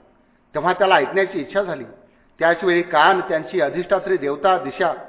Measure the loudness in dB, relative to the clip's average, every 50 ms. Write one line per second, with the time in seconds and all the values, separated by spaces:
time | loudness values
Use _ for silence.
0 | _ _ _ _ _ _ _ _ _ _ -8 -4 -2 -2 0 2 2 4 4 4
1 | 2 2 0 -2 -2 -2 -4 -6 -8 -4 -4 -4 -4 -4 -6 -10 -12 -14 -20 -20
2 | _ _ _ _ _ _ _ 0 2 2 2 2 2 0 0 0 0 0 4 6
3 | 6 6 6 4 0 -2 -4 -4 -4 -4 -2 -2 -2 0 -2 -4 -4 -2 -2 -2
4 | 0 -2 -2 -2 -2 -4 -2 0 2 2 2 2 -2 -4 -4 -2 -2 -2 -2 -4
5 | -10